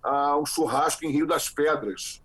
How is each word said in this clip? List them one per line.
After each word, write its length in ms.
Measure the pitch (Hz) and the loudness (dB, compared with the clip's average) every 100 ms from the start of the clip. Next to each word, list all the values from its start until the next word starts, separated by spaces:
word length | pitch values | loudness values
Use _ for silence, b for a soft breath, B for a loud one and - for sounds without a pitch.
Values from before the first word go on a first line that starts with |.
a 340 | - 143 143 147 | 0 0 2 2
um 80 | 147 | 0
churrasco 600 | - 160 - 156 - 160 | 0 0 2 0 0 -2
em 60 | |
Rio 140 | 143 160 | 0 2
das 240 | 160 - | 0 -2
Pedras 720 | - 151 151 107 92 - - | 0 2 2 -2 -8 -10 -12